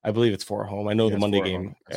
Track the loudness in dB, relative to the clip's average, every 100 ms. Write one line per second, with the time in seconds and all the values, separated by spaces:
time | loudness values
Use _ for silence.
0 | -4 2 2 0 -4 -6 -6 -6 -2 2
1 | 2 2 2 2 0 -2 -6 -12 -12